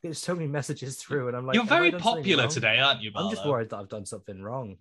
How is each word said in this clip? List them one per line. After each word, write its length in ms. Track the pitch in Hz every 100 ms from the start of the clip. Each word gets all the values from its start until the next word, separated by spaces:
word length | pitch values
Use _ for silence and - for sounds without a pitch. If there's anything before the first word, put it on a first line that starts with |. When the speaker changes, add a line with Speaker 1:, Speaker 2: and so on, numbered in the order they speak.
Speaker 1:
there's 160 | 170 151
so 160 | -
many 140 | 175 156
messages 500 | 147 135 147 131 131
through, 300 | - 147 123
and 100 | 123
I'm 80 | 127
like, 80 | 208
Speaker 2:
You're 80 |
Speaker 1:
"Have 80 | 226
I 40 | 311
Speaker 2:
very 160 | 349
Speaker 1:
done 100 | 180
something 220 | 190 175
Speaker 2:
popular 200 | 151 160
Speaker 1:
wrong?" 80 | 117
Speaker 2:
today, 280 | - 110 113
aren't 220 | 139 131
you, 100 | 107 104
Speaker 1:
I'm 140 | 202
just 120 | 220
Speaker 2:
Barlow? 80 | 196
Speaker 1:
worried 180 | 131 110
that 80 | 104
I've 120 | 98
done 160 | 107 98
something 360 | 107 92 95
wrong, 360 | 98 127 117 92